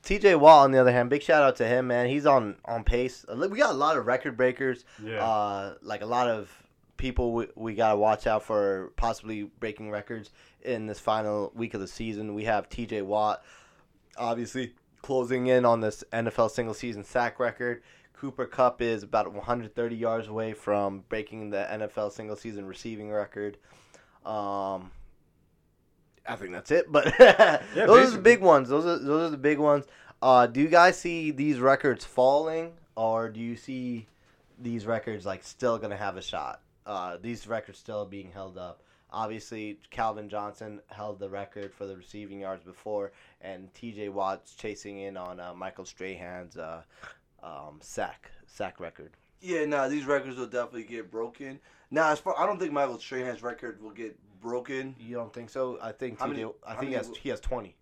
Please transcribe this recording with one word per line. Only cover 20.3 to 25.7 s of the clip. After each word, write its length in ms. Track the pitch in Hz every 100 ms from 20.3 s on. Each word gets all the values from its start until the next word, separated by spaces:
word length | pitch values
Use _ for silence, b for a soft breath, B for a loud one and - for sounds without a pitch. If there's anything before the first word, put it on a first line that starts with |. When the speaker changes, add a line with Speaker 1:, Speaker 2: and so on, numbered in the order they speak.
| 110 110
Speaker 1:
from 500 | 104 - 101 98 98 -
breaking 400 | 110 107 110 107
the 200 | 98 101
N 100 | 107
F 160 | 107 -
L 120 | 104
single-season 560 | - 107 104 117 104
receiving 460 | 95 90 117 110 107
record. 460 | 107 101 104 104 104 _ - _ - _ _
Um, 680 | - 107 101 98 95 95 92 - - _ _ _ _ _ _